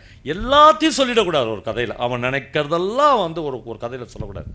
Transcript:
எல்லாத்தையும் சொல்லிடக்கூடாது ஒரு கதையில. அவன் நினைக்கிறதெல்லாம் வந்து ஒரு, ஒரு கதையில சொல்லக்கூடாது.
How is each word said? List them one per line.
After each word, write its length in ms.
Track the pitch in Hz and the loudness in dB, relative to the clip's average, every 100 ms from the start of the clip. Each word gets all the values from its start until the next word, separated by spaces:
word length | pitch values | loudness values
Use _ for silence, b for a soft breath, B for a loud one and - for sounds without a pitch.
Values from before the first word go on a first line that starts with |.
| B B | B B
எல்லாத்தையும் 720 | 123 180 233 285 302 311 311 254 | -8 -4 2 6 6 6 2 0
சொல்லிடக்கூடாது 540 | 254 226 196 151 113 | 0 2 2 2 0
ஒரு 100 | 104 113 | -2 -4
கதையில. 240 | 107 117 | -4 -4
அவன் 340 | 107 123 123 | -2 -2 -2
நினைக்கிறதெல்லாம் 1000 | 123 135 - 156 147 170 190 247 294 247 | -2 -4 -4 -4 -2 -2 -2 2 4 4
வந்து 220 | 165 165 | 0 -4
ஒரு, 200 | 147 123 117 | -6 -8 -10
ஒரு 120 | 107 | -8
கதையில 220 | 120 127 | -8 -8
சொல்லக்கூடாது. 440 | 117 - 107 92 73 | -12 -12 -10 -10 -12